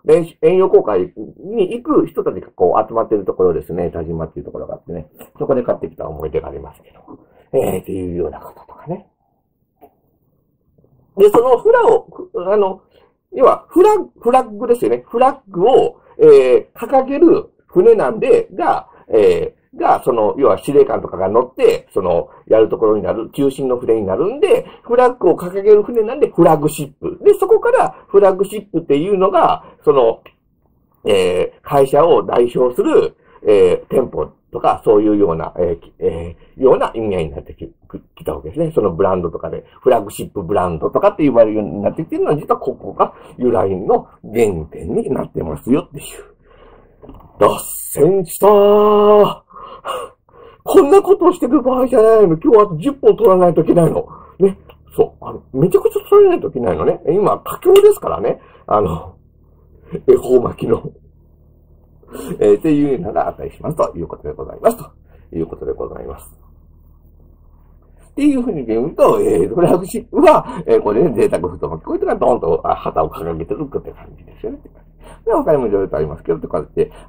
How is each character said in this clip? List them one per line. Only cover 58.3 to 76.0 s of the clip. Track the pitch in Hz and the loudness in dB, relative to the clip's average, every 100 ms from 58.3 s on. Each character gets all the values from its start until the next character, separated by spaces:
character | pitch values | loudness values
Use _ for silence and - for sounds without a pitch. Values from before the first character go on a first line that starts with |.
| - _ _ - | -6 _ _ -2
あ | 104 | -2
の、 | 90 82 - - _ _ _ _ _ _ - - - | 0 -4 -10 -20 _ _ _ _ _ _ -14 -6 2
恵 | 123 | 2
方 | 120 127 | 4 0
巻 | 104 - 123 | 0 -6 -4
き | |
の。 | 107 - - _ _ _ _ _ _ _ _ _ _ - - - - | -4 -6 -18 _ _ _ _ _ _ _ _ _ _ -20 -16 -10 0
え | 104 | 2
ー、 | 101 | 2
っ | |
て | 160 | 2
い | 147 143 127 | 0 0 -2
う | |
の | - | -4
が | - - | -4 -4
あ | |
っ | - | -6
た | 69 | -14
り | |
し | - | -12
ま | 151 | -8
す | 156 | -4
と | - 85 | -4 -4
い | |
う | 80 | -12
こ | - | -12
と | |
で | - | -14
ご | - - | -12 -14
ざ | |
い | - | -4
ま | - | -2
す。 | - | -2
と | - _ _ _ - | -12 _ _ _ -12
い | 82 | -8
う | 80 | -8
こ | - | -8
と | 67 | -10
で | |
ご | - 60 | -10 -10
ざ | - | -12
い | 60 | -14
ま | - | -16
す。 | - - _ _ _ _ _ _ _ _ _ _ _ _ _ _ _ _ _ - | -20 -20 _ _ _ _ _ _ _ _ _ _ _ _ _ _ _ _ _ -2
っ | |
て | 294 | 0
い | 269 | 0
う | |
ふ | 247 | -2
う | |
に | 170 | -6
見 | 113 110 | -2 -2
る | 139 - | -2 2
と、 | 294 202 | 2 2
え | - - - | 0 0 0
ー、 | - | 0
フ | |
ラ | 170 180 | 2 0
グ | 190 | -2
シ | 233 | -10
ッ | - | -6
プ | 233 | 2
は、 | 320 302 - - - | 4 4 -2 -10 0
え | 110 | 0
ー、 | |
こ | 101 | 0
れ | 104 | 0
ね、 | 160 110 | 0 0
贅 | 104 | -2
沢 | 90 87 | -2 -6
太 | 82 76 | -8 -10
巻 | 80 | -10
き。 | - | -8
こ | |
う | 349 | -6
い | |
っ | |
た | 381 | -4
の | |
が | 220 | -2
ド | 127 | 0
ー | 120 | 0
ン | |
と、 | 82 82 - | -2 -4 -2
あ、 | - | -4
旗 | - 82 | -4 -4
を | 78 | -6
掲 | - 82 80 | -6 -10 -10
げ | 82 | -8
て | |
る | 113 | -10
っ | 143 - | -8 -10
て | - | -12
感 | - - - | -20 -20 -20
じ | - | -20
で | - | -16
す | 214 | -14
よ | |
ね。 | 285 - _ _ _ - - - | -14 -20 _ _ _ -20 -12 -4
で、 | |
他 | 381 269 | -2 0
に | 147 | 0
も | 117 | 0
色 | 98 | -2
々 | 95 | -2
と | |
あ | 76 | -4